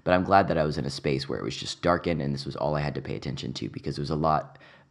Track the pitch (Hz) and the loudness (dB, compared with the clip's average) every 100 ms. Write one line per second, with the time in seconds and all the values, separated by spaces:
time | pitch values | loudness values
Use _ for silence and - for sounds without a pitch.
0 | - 90 92 98 90 82 76 76 69 - | 2 2 6 6 6 4 2 0 -4 -2
1 | 78 67 - 57 50 - - - 85 87 | 0 0 -2 -4 -4 -6 -8 -2 2 2
2 | 87 78 71 69 - - 73 76 73 65 | 2 -2 -2 -4 -6 -4 -2 0 -2 -4
3 | 69 - 69 67 64 62 55 - - 71 | -6 -6 -6 -6 -8 -6 -8 -6 -6 -6
4 | 73 78 78 78 - - - - _ | -2 2 4 2 0 -12 -20 -20 _